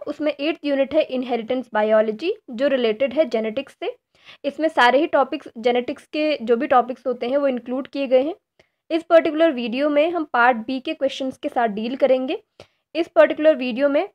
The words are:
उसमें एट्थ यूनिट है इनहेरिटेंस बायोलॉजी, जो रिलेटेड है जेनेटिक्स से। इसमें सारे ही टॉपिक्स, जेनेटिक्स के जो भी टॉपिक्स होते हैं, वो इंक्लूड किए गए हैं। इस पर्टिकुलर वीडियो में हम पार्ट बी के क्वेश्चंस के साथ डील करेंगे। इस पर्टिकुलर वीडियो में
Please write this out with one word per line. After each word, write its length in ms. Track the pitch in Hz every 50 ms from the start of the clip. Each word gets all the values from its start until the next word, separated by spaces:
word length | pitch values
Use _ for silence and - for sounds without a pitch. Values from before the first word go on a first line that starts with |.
| -
उसमें 260 | 294 294 - 294 302
एट्थ 320 | 285 - 285 320 330 - -
यूनिट 300 | 285 277 269 277 220 277
है 80 | 311
इनहेरिटेंस 680 | 294 - 254 254 254 247 247 233 220 226 254 262 214 - -
बायोलॉजी, 600 | 214 214 214 220 220 220 220 214 214 320 359 480 - _ -
जो 180 | 240 220 277 285
रिलेटेड 460 | 277 254 240 220 214 220 277 247 247
है 100 | 302 320
जेनेटिक्स 520 | 233 - 220 220 220 214 277 277 - - _
से। 140 | 339 453 494 _ _ _ _ _ _ - - _ -
इसमें 240 | 277 - - 311 320
सारे 300 | 311 - 247 247 247 277
ही 80 | 339
टॉपिक्स, 420 | - - 285 262 262 311 285 - - - 226
जेनेटिक्स 480 | 220 240 240 247 247 - 269 - -
के 300 | _ - 302 302 302 294 -
जो 140 | 226 233 240
भी 100 | 233 302
टॉपिक्स 400 | 285 269 247 233 247 247 - -
होते 220 | 262 240 240 233 240
हैं, 80 | 269
वो 120 | 285 285 269
इंक्लूड 400 | 247 240 - 240 254 269 262 -
किए 180 | - 277 277
गए 160 | 233 254 254
हैं। 120 | 277 320 403 - _ _ _ _ _ _ _ _ _ -
इस 120 | 320 320
पर्टिकुलर 500 | - - 339 330 285 330 294 311 330 330
वीडियो 360 | 262 240 240 233 233 262 294 302
में 220 | 294 294 302 349
हम 140 | 339 339 311
पार्ट 320 | - - 240 233 254 254
बी 220 | 220 220 - 262 262
के 140 | - 320 311
क्वेश्चंस 440 | - 269 269 - - 269 262 - -
के 100 | - 294
साथ 200 | - 254 233 226
डील 280 | 196 220 220 240 262
करेंगे। 460 | - 285 254 262 262 262 262 370 440 - _ _ - - _ _ _ _ _ -
इस 140 | 311 339 -
पर्टिकुलर 460 | - 339 302 262 302 302 302 311 302
वीडियो 320 | 247 262 254 220 254 285 285
में 200 | 277 302 381 -